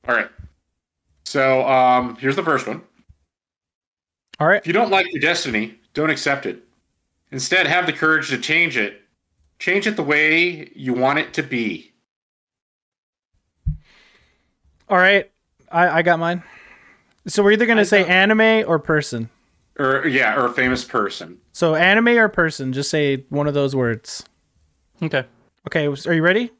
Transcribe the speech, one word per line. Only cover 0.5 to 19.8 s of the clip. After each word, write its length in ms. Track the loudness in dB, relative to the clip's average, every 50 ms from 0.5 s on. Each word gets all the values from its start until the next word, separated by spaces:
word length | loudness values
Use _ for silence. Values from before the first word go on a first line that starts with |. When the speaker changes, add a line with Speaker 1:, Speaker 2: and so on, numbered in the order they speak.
| _ _ _ _ _ _ _ _ _ _ _ _ _ _ _
Speaker 1:
So, 420 | -4 -2 0 2 4 4 2 2 2
um, 480 | 4 4 6 6 4 4 2 -2 -8
here's 180 | -4 -4 -2 -2
the 80 | 0
first 240 | 0 0 -2 -2 -2
one. 160 | -6 -10 -10 -12 _ _ _ _ _ -20 _ _ _ _ _ _ _ _ _ _ _ _ _ _ _ _ _ _ _ _ _ _ _ -6 _
Speaker 2:
All 80 | 2 2
right. 120 | 2 2
Speaker 1:
If 60 | 0
you 60 | -2
don't 180 | 0 0 0 2
like 160 | 2 0 0 -2
your 80 | -4 -2
destiny, 560 | -2 -2 -2 -2 -4 -4 -4 -4 -4 -6 -12 _ _ _ _
don't 160 | -4 -2 -2
accept 340 | -2 -2 -2 -4 -4 -2 -4
it. 200 | -10 -10 -10 _ _ _ _ _ _ _ _ _ _ _ _ _ _
Instead, 380 | -8 -6 -4 0 0 0 0 2
have 180 | 0 0 0
the 60 | -2
courage 360 | -4 -2 0 0 0 0 -2 -4
to 80 | -6 -6
change 380 | -4 -2 0 0 0 0 -2
it. 260 | -4 -4 -4 -6 -14 _ _ _ _ _ _ _ _ _ _ _ _
Change 260 | -4 -2 -2 0 -2
it 80 | -2 -4
the 80 | -4
way 720 | -2 0 0 2 2 2 2 2 0 0 -4 -8 -16 -20 -18
you 200 | -10 -4 -4 -2
want 260 | 0 2 0 0 0
it 120 | -4 -4 -6
to 100 | -8 -6
be. 480 | -4 -4 -4 -4 -4 -6 -8 -14 _ _ _ _ _ _ _ _ _ _ _ _ _ _ _ _ _ _ _ _ _ _ _ _ _ _ _ _ _ _ _ _ _ _ _ _ -8 -8 -8 _ _ _ _ _ _ _ _ _ _ _ _ _ _ _ _ _ _ _ _ _ 0
Speaker 2:
All 80 | 2 4
right. 320 | 4 4 4 2 0 _ _ _ _ _ _ _ _ _
I, 280 | 0 2 2 2 2 2
I 40 |
got 160 | 2 2 2 2
mine. 240 | 0 -4 -4 -6 -8 -16 -20 -20 -20 -20 -20 _ _ -20 _ _ _ _ _ _ _
So 160 | -4 0 2
we're 100 | 4 4
either 140 | 4 4 2
gonna 160 | 2 4 2
Speaker 3:
I 20 | 2
Speaker 2:
say 180 | 4 4 2
Speaker 3:
got 80 | 4 4
Speaker 2:
anime 540 | 4 4 4 4 4 4 4 4 4 2 2
or 120 | 0 -2 -2
person. 500 | 0 0 -2 0 0 -4 -6 -8 -8 -10 _ _ _ _ _ _ _ _ _
Speaker 1:
Or, 280 | -4